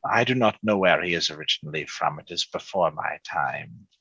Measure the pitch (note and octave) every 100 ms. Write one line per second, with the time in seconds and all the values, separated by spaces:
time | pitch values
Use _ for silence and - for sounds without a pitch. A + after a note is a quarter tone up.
0 | - A2+ B2 B2+ A2+ - G#2+ G2+ F#2 D#2
1 | F2 E2+ D#2+ D2+ D2+ - D#2 D2+ D2 -
2 | D#2+ D2+ D#2+ E2+ - - - G2 E2 D2+
3 | - D2+ - - C#2 C#2+ D2+ A2 - _